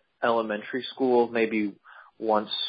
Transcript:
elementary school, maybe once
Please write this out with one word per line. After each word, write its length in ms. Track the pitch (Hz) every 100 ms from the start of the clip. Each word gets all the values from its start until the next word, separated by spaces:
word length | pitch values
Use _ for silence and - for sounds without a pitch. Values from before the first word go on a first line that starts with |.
| _ -
elementary 640 | 120 117 110 104 - 131 123
school, 340 | - 127 120 113
maybe 460 | 117 110 110 104 - - - - -
once 320 | 110 107 107 -